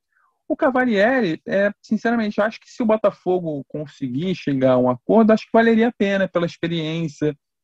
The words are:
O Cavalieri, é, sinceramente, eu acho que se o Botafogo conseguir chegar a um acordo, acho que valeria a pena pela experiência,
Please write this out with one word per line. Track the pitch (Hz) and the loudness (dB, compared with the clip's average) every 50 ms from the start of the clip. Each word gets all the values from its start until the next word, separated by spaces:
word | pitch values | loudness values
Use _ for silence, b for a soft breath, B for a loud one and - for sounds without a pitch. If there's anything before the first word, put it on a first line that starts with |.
| _ _ _ _ _ _ _ _ _ - | _ _ _ _ _ _ _ _ _ -8
O | 302 | -4
Cavalieri, | - 320 285 247 254 254 247 214 190 202 240 269 262 226 170 160 - - | -2 0 0 0 0 0 0 2 2 2 2 2 0 0 -2 -4 -6 -6
é, | - - 196 202 208 208 _ | -4 -2 0 0 -2 -4 _
sinceramente, | _ - 226 202 - 233 240 233 220 208 - - | _ -6 -4 -2 -2 -2 -2 -2 -4 -4 -2 -2
eu | 202 | -2
acho | 226 - - | -2 -4 -8
que | _ - | _ -16
se | - - | -8 -4
o | 247 | 0
Botafogo | 214 220 214 - 196 - _ - 185 180 180 170 160 151 139 131 _ | 0 0 2 2 0 -2 _ -4 -2 -2 -2 -2 -4 -8 -8 -10 _
conseguir | - 151 151 143 - - 139 127 120 139 175 190 175 | -12 -12 -12 -12 -12 -10 -8 -6 -6 -4 -4 -4 -4
chegar | - - 147 139 131 131 131 | -4 -4 -2 -2 2 2 2
a | 127 127 | 4 4
um | 123 123 | 2 0
acordo, | 123 - - - 190 220 226 214 | 0 -2 0 2 4 4 6 4
acho | 220 214 - | 4 2 0
que | _ | _
valeria | - 226 226 233 226 220 226 247 | 2 2 4 4 4 2 2 0
a | |
pena | - - 208 196 196 196 190 | 0 -2 -2 -2 0 -2 -2
pela | 180 - 175 170 | -2 -2 -2 -2
experiência, | 165 - - - 170 170 165 156 156 160 165 165 147 147 - 151 151 151 _ _ _ _ _ | -2 -6 -6 -6 -4 -4 -4 -4 -4 -4 -4 -6 -6 -6 -4 -4 -4 -4 _ _ _ _ _